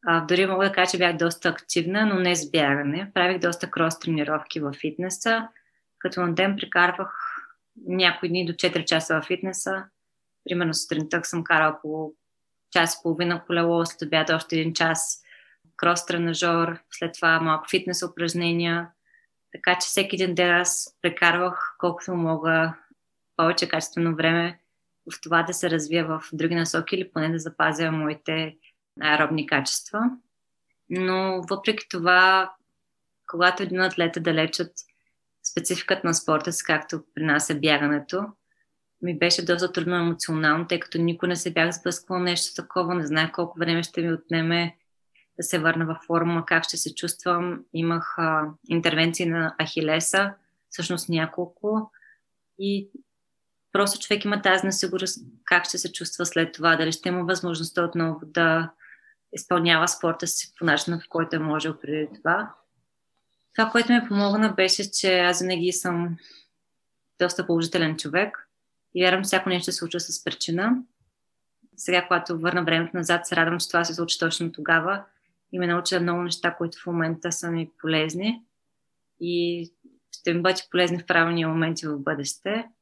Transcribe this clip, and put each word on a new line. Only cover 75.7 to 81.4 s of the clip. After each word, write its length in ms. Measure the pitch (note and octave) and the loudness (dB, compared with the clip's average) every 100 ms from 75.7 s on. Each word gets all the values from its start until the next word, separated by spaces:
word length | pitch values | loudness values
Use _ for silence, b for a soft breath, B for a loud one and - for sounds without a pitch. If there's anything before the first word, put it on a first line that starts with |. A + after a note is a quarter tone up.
| F3 F3 F#3 | 0 0 0
много 240 | F3 F3 | 0 0
неща, 320 | F3 E3 F3 | -2 -2 -4
които 240 | E3+ E3+ - | -2 -6 -6
в 80 | - | -4
момента 460 | E3+ D#3+ E3 F3 | -2 0 -2 -4
са 180 | E3+ E3+ | -6 -4
ми 200 | E3 E3 _ | -4 -6 _
полезни 640 | D#3+ D#3+ D#3 D#3+ G#3 A#3 _ _ _ _ _ _ _ _ | -2 0 0 -2 -4 -4 _ _ _ _ _ _ _ _
и 460 | E3+ F3 F3 E3+ E3+ _ - _ _ - | -4 -2 -2 -2 -8 _ -20 _ _ -8
ще 140 | - | -2
ми 80 | E3+ | 2
бъдат 260 | F3 F#3 - | 2 2 0
полезни 280 | F3+ F3 F3 | 2 2 2
в 80 | - | 0
правилния 420 | E3+ E3 E3+ | 2 2 2